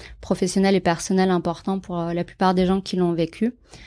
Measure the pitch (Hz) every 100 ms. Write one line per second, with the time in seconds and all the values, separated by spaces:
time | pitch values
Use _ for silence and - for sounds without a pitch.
0 | - - - 185 185 196 196 196 180 170
1 | - 190 185 180 180 165 - 190 180 175
2 | 170 170 170 - 185 185 180 190 185 180
3 | 175 170 165 - 220 - _ -